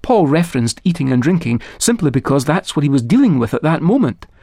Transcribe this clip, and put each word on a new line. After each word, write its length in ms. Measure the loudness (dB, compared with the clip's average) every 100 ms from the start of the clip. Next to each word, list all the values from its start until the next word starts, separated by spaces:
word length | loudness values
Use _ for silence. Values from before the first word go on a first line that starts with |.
Paul 240 | 2 2 2
referenced 560 | 2 0 -2 -4 -2
eating 260 | -4 -2 0
and 120 | 0
drinking 400 | 2 0 -2 -4 -6 -4
simply 320 | -2 0 0
because 340 | -2 0 -2
that's 320 | 0 -2 -2 -2
what 60 |
he 80 | 0
was 100 | 0
dealing 380 | 2 2 4 2
with 160 | 0
at 80 | -2
that 180 | 0 0
moment. 460 | 2 2 0 -4 -16 _